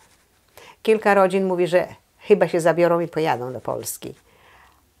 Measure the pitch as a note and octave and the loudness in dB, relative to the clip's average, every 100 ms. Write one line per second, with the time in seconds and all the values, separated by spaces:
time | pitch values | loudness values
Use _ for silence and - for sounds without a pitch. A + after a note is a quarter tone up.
0 | _ _ _ _ _ - - _ - A3 | _ _ _ _ _ -20 -20 _ -2 0
1 | G#3+ G3 F#3+ F#3+ F#3+ F3+ F3 F3 - - | 2 4 2 2 -2 -2 0 0 -2 -8
2 | _ _ - G3 E3+ F3 E3 E3 E3+ E3+ | _ _ 0 2 2 0 0 2 2 2
3 | E3 D#3 D#3 A#2+ B2 A#2+ B2+ B2 A2+ - | -2 -4 -4 -4 -6 -10 -8 -8 -10 -14
4 | B2 - _ _ _ _ _ _ _ _ | -16 -18 _ _ _ _ _ _ _ _